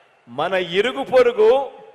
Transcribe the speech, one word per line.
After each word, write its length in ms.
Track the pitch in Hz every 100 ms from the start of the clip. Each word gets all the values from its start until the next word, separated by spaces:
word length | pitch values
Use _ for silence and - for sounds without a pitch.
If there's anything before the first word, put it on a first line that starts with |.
| _ _ -
మన 260 | 123 170 190 175 180
ఇరుగు 240 | 226 269 214
పొరుగు 400 | 254 240 208 220 262 269 - -